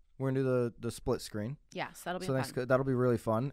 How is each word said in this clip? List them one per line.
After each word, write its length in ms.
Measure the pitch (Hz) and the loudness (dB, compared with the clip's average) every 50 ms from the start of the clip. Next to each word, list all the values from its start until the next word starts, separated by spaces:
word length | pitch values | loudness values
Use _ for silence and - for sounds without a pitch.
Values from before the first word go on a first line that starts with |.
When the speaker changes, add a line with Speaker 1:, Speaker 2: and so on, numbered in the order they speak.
| - _ - - | -20 _ -8 -4
Speaker 1:
We're 120 | 135 135 | -2 0
gonna 100 | 131 135 | 0 2
do 40 | 135 | 2
the, 280 | 131 127 123 120 117 - - | 2 2 2 2 0 -2 -4
the 100 | 117 117 | -6 -6
split 300 | - - - 131 - - | -6 -4 -2 -2 -2 -2
screen. 360 | - - - 107 104 113 147 - _ - | -2 -6 -6 -6 -4 -6 -6 -10 _ -12
Speaker 2:
Yes, 300 | - 180 143 - - - - | -8 -8 -8 -8 -10 -10 -8
that'll 140 | 175 180 185 | -6 -6 -4
be 60 | 185 | -2
Speaker 1:
So 60 | 180 | 0
that's 160 | 131 135 147 131 | 0 0 0 -2
Speaker 2:
fun. 60 | - | -2
Speaker 1:
good. 120 | 127 127 120 | -2 2 4
That'll 160 | 131 127 135 | 4 4 4
be 80 | 135 131 | 2 2
really 240 | 123 127 127 120 110 | 4 4 4 4 2
fun. 340 | - 117 110 110 127 143 | 2 0 0 0 0 -2